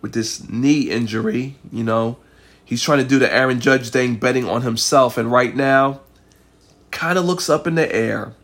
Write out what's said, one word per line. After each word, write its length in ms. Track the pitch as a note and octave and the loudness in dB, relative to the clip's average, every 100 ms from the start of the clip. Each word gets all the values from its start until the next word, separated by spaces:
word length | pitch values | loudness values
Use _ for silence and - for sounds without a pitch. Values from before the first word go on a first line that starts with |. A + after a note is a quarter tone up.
With 120 | - | -6
this 360 | A#2 A2 - - | -6 -6 -8 -8
knee 420 | A2+ C#3 D3+ B2+ | -2 2 2 2
injury, 640 | A2+ A2+ A2+ A2 A2+ C3 C#3 - | -2 -2 -2 -2 -2 -4 -10 -12
you 120 | A2+ | -6
know. 340 | A2+ A2+ A2+ A#2+ _ _ _ _ | -2 0 -2 -6 _ _ _ _
He's 180 | _ A#2+ | _ -6
trying 160 | - C#3+ | 0 2
to 100 | C3 | 4
do 100 | C3+ | 2
the 140 | B2+ | 4
Aaron 280 | G#2+ C3 B2+ | 4 2 2
Judge 300 | B2 C3+ A#2 | 2 2 0
thing, 260 | C3 B2 A2+ | -2 0 0
betting 320 | B2+ B2+ A2+ | 0 0 0
on 140 | A2 | -2
himself, 560 | B2+ A2+ - C#3+ B2+ B2 | -2 -2 2 4 4 0
and 120 | A2+ | 0
right 240 | B2 B2+ | 2 2
now, 460 | B2+ C#3 C3+ C3+ C#3 - _ _ _ _ _ _ _ _ | 0 2 4 2 -2 -16 _ _ _ _ _ _ _ _
kinda 300 | - E3 F3+ | -8 -2 0
looks 300 | F3+ F3+ - | 0 -2 0
up 160 | D#3 E3+ | 0 2
in 80 | |
the 180 | E3 D3+ | 0 0
air. 400 | G#2 A2+ A2 G#2 - | 0 -2 -4 -8 -16